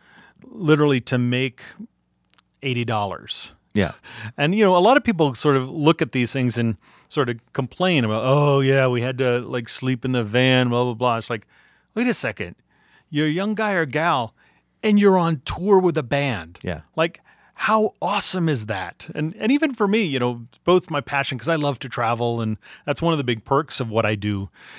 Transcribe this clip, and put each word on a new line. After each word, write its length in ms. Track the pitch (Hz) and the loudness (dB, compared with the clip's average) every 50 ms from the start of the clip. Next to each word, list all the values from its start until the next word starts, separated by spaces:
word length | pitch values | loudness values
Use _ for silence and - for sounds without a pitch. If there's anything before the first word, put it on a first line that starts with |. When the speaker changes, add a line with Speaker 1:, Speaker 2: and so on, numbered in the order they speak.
| _ _ _ - - _ _ _ - | _ _ _ -20 -20 _ _ _ -20
Speaker 1:
literally 580 | 262 - - 190 147 156 147 151 147 139 123 117 | -20 -14 -4 2 2 4 4 4 4 2 0 0
to 160 | - 135 123 | -2 0 0
make 440 | 123 120 123 127 131 131 123 - - - - - 214 - _ _ _ _ _ _ _ _ _ _ _ _ _ _ - | 0 0 0 0 -2 -4 -6 -10 -18 -20 -18 -18 -18 -20 _ _ _ _ _ _ _ _ _ _ _ _ _ _ -6
eighty 220 | 139 127 120 120 | -4 -4 -2 -2
dollars. 680 | 113 117 107 104 98 87 - - - - - - - - _ _ _ - | -2 -2 -2 -2 -4 -6 -10 -10 -12 -12 -12 -12 -14 -18 _ _ _ -2
Speaker 2:
Yeah. 180 | 104 95 76 - - - - - - 110 110 - - | -2 -2 -2 -4 -10 -18 -20 -18 -14 -14 -12 -4 -2
Speaker 1:
And, 160 | 143 156 190 | -2 0 2
you 100 | 220 220 | 4 4
know, 120 | 196 180 | 6 6
a 20 | 175 | 6
lot 160 | 180 220 262 | 6 6 6
of 80 | 285 - | 4 2
people 300 | - 214 160 160 143 123 | 0 0 2 0 0 0
sort 220 | - - 151 139 | 0 2 2 2
of 120 | 135 127 131 | 2 0 -2
look 320 | - 160 143 156 165 - | -4 2 2 2 4 4
at 120 | 160 117 - | 0 -2 0
these 200 | 135 123 110 - | -2 -2 -2 -2
things 240 | 135 127 123 110 | -2 -2 0 0
and 220 | 120 117 113 107 - _ _ - - _ _ | 0 0 0 -2 -4 _ _ -20 -20 _ _
sort 180 | - 156 135 120 | -4 -2 -2 -2
of 100 | 120 113 - _ - | -4 -6 -10 _ -6
complain 540 | - 131 120 - - 180 185 175 147 117 | -6 -6 -6 -4 -2 0 2 2 2 2
about, 160 | 107 107 110 110 | 2 0 0 2
"Oh, 360 | 131 135 147 147 147 139 139 | 2 4 4 4 4 4 4
yeah, 260 | 135 135 135 135 131 | 4 4 4 4 2
we 160 | 127 123 120 117 | 2 2 0 -2
had 160 | 127 131 123 | -4 -2 -2
to, 220 | 131 123 120 123 | 0 0 0 0
like, 280 | 120 - 127 123 117 - | -2 -4 -6 -6 -6 -8
sleep 360 | - - 131 127 131 117 - | -10 -6 -2 -2 -2 -2 -2
in 60 | 127 127 | -2 -2
the 120 | 123 113 | -2 -2
van, 460 | 104 107 123 127 131 127 127 127 120 | 0 2 4 6 6 6 6 4 4
blah, 140 | 120 120 123 | 2 2 0
blah, 100 | 123 117 | 0 -2
blah." 240 | 110 123 123 117 113 | 0 0 0 0 0
It's 100 | 110 - | -2 -6
like, 180 | 120 107 - _ _ _ _ _ _ _ _ _ _ | -8 -8 -8 _ _ _ _ _ _ _ _ _ _
wait 120 | 214 247 | -2 -2
a 80 | 254 220 | -2 -2
second. 420 | - - 120 104 - 104 87 90 - _ _ _ _ _ _ _ _ _ _ | -2 -4 -6 -6 -6 -8 -10 -10 -16 _ _ _ _ _ _ _ _ _ _
You're 160 | 156 147 156 | -2 0 0
a 40 | 151 | 0
young 240 | 151 175 196 214 214 | 0 -2 -2 -2 -2
guy 180 | 190 220 208 196 | -2 -2 0 0
or 120 | 180 160 | 0 -2
gal, 500 | 135 117 147 160 170 156 131 120 107 - _ _ _ _ _ _ _ _ _ - | -2 -2 0 0 2 2 0 -2 -4 -8 _ _ _ _ _ _ _ _ _ 0
and 160 | 214 208 202 | 2 4 4
you're 200 | 202 202 190 185 | 4 4 4 2
on 240 | 170 165 165 135 - | 2 2 0 -2 -4
tour 340 | - - - 175 202 202 190 | -8 -10 -6 0 4 4 4
with 180 | 180 180 156 156 | 4 4 0 0
a 40 | 135 | -2
band. 560 | 113 151 143 143 139 117 92 80 82 87 - - | -2 -2 -2 0 -2 -4 -4 -8 -12 -16 -10 -8
Speaker 2:
Yeah. 180 | 92 85 80 - _ _ | -8 -8 -8 -10 _ _
Speaker 1:
Like, 240 | - 160 170 170 - _ _ _ _ _ _ _ | 0 0 0 -2 -8 _ _ _ _ _ _ _
how 400 | - - - 220 220 214 214 - _ | -6 -2 0 0 0 0 -2 -4 _
awesome 480 | - 175 202 202 - - - 185 170 160 | -6 -4 -4 -4 -4 -4 -4 -2 0 0
is 160 | 151 120 107 | 0 -2 -4
that? 420 | 104 107 95 92 87 - - - - - | -6 -8 -8 -8 -10 -12 -16 -18 -12 -8
And, 200 | 156 156 160 - - | -6 -6 -6 -6 -4
and 140 | - 220 269 | -2 0 0
even 220 | 285 320 294 254 | 0 0 -2 0
for 120 | - 220 | 0 0
me, 160 | 196 202 226 220 | 0 2 0 0
you 140 | 160 135 127 | 0 0 0
know, 280 | 123 123 123 120 117 - - _ _ | 0 -2 -2 -4 -10 -16 -20 _ _
both 240 | - 180 185 - - | 2 2 2 2 0
my 120 | 156 143 135 | -4 -6 -4
passion, 360 | - 143 139 139 - 139 120 | -4 -4 -4 -4 -4 -6 -6
'cause 100 | 110 147 | -2 -2
I 80 | 165 | -2
love 220 | 156 147 143 135 - | 0 0 -2 -2 -4
to 80 | - 123 | -8 -8
travel, 520 | - - 117 113 120 113 120 120 117 117 | -6 -2 -2 -2 0 0 0 -2 -2 -2
and 160 | 113 110 107 - - - - - _ | -2 -2 -4 -6 -8 -16 -20 -10 _
that's 160 | - 143 - 165 | -6 -4 -2 0
one 100 | 165 165 | 0 0
of 60 | 151 | 0
the 60 | 135 | 0
big 200 | 123 120 110 - | -2 -4 -4 -2
perks 340 | - 139 139 160 - - - | 0 0 0 0 -2 -6 -6
of 120 | 127 113 | -6 -2
what 160 | 107 113 107 | 0 0 2
I 80 | 104 110 | 2 0
do 340 | 104 101 104 104 98 98 98 - - - - - | -2 -2 -4 -4 -4 -6 -8 -12 -18 -20 -20 -20